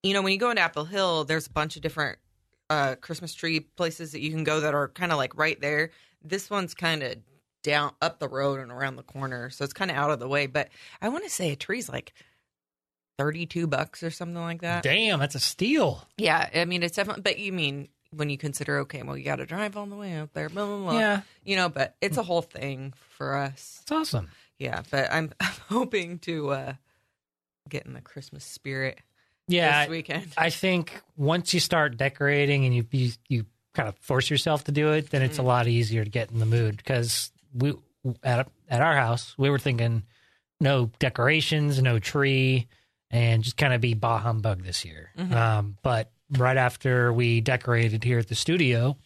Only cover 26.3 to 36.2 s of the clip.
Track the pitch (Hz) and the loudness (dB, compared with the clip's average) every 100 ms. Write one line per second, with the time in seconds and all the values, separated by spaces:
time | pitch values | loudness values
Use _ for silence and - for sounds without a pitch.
26.3 | 165 143 139 131 135 _ _ _ _ _ | -4 -2 -4 -6 -12 _ _ _ _ _
27.3 | _ _ _ - 143 - 127 131 - 135 | _ _ _ -12 -12 -10 -18 -18 -20 -18
28.3 | 143 - - 139 135 131 - _ _ _ | -18 -18 -16 -10 -4 -4 -6 _ _ _
29.3 | _ - 175 165 147 147 165 151 143 175 | _ 0 2 6 4 2 -2 -4 -8 -6
30.3 | 151 160 - 190 180 160 - _ - 139 | 0 0 2 0 0 -2 -10 _ -2 0
31.3 | 170 175 180 - 170 147 120 135 - 143 | 0 0 0 2 2 2 2 -2 2 2
32.3 | 143 143 143 131 123 117 135 123 - _ | 4 4 4 4 4 2 0 0 -2 _
33.3 | 127 107 _ _ - 113 - - 143 - | -2 -2 _ _ -4 -4 -6 0 2 2
34.3 | 143 - 151 - 147 151 151 151 143 131 | 0 2 0 0 2 4 2 2 0 0
35.3 | - 127 123 117 117 113 113 107 120 | 2 4 4 4 4 2 0 0 -2